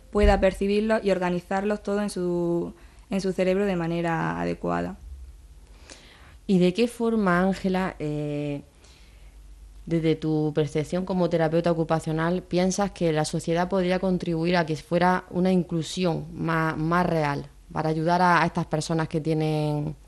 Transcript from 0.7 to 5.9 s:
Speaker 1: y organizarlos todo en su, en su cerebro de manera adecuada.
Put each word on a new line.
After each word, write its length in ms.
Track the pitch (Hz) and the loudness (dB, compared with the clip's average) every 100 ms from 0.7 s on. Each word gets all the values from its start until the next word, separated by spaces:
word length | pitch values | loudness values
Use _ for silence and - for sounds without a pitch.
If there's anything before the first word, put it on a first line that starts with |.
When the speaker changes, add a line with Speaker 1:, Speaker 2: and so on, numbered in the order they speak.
| 208 220 220 | 2 2 0
Speaker 1:
y 80 | 196 | 0
organizarlos 720 | 180 180 180 - 196 208 208 | 0 0 -2 -2 -2 -2 -4
todo 200 | - 202 | -2 -4
en 80 | 208 | -4
su, 640 | 190 180 175 170 170 175 - - - - | -4 -2 0 0 -2 -4 -10 -20 -20 -6
en 120 | 190 | -4
su 100 | 190 | -2
cerebro 340 | 180 185 190 202 | 0 0 2 0
de 100 | 180 | 0
manera 640 | 165 170 170 160 165 170 | -2 -2 -2 -2 -2 -2
adecuada. 560 | 170 170 175 170 175 202 - - - - - - - - - | -4 -4 -4 -4 -4 -10 -16 -18 -18 -20 -20 -20 -20 -20 -20